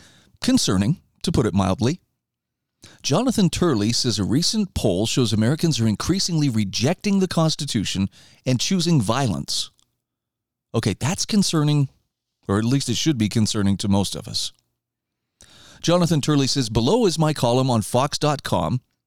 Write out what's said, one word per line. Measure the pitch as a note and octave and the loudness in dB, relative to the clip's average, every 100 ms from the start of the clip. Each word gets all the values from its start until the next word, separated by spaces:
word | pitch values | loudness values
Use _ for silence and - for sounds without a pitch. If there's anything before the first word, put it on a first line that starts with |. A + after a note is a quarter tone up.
| - _ _ - | -10 _ _ -6
concerning, | - C4 - F#2+ G#2 F3 _ _ | 0 2 2 2 2 -2 _ _
to | - | -2
put | E3 G#2+ | 0 2
it | |
mildly. | F#2+ F#2 F#2 A#2 F3 _ _ _ _ _ _ _ _ - - | 2 0 0 -2 -4 _ _ _ _ _ _ _ _ -20 -10
Jonathan | - D#3+ C4 A3 F3 | -2 0 0 2 2
Turley | - F3 A2+ G#2+ | 2 0 2 0
says | A#2 B2 G#2 | 0 -2 -2
a | |
recent | F2+ B2+ E3+ A3 G#3 | 0 0 0 -2 -4
poll | - A2+ F2+ A2 | -2 -2 0 0
shows | - A#2+ | 0 0
Americans | G#2+ A2 D3+ E3 A#2 | 2 0 0 0 0
are | A2+ | 0
increasingly | G2+ - F#3+ - D#3+ C#3+ | 0 -2 -2 -2 0 0
rejecting | A2 G2+ - B2 F#3 G#3 G3 | 0 -2 -2 -2 -2 0 0
the | F#3 | 0
Constitution | F3 D#3+ - D3 A2 F#2 F#2 G2 - - _ C3 | 0 0 0 -4 -4 -2 -2 -4 -6 -20 _ -2
and | B2+ | -2
choosing | - F#3+ E3 D#3 | 0 0 2 2
violence. | G2 B2 C3 C#2+ - - - _ _ _ _ _ _ _ _ _ _ | 2 0 0 -4 -4 -6 -6 _ _ _ _ _ _ _ _ _ _
Okay, | A2+ G#3+ F3+ | -4 -2 -2
that's | D3 G3+ - | -4 -4 -2
concerning, | G#3+ F3+ D#3+ D3 D3 C3+ _ _ _ _ _ - | 0 2 0 2 0 -2 _ _ _ _ _ -2
or | G2 | 0
at | A#2 | 2
least | C#3 - | 0 0
it | G#2+ | -2
should | D#3 C3+ | 0 0
be | G#2 | 0
concerning | A#2+ G#2+ A2 G2 G2 | 0 0 0 0 0
to | G2+ | 0
most | G2 F#2+ - | 0 0 -6
of | - | -8
us. | - - _ _ _ _ _ _ _ _ _ - - - - | -8 -8 _ _ _ _ _ _ _ _ _ -20 -20 -20 -6
Jonathan | - F3 E3+ D#3 | 0 2 2 0
Turley | C#3 D3 C3 | 2 2 2
says, | C#3 A2+ | 0 0
"Below | A2+ A#2+ A#3 G#3 | 0 2 2 2
is | D#3 | 2
my | D#3 | 0
column | D3 B2 B2+ C3 | 2 2 2 2
on | A#2 | 0
Fox | - B2 C#3+ - | 0 0 0 0
dot | D3 C#3+ | -2 -2
com | - F#2+ D#2+ B2 _ _ | -2 -2 -2 -4 _ _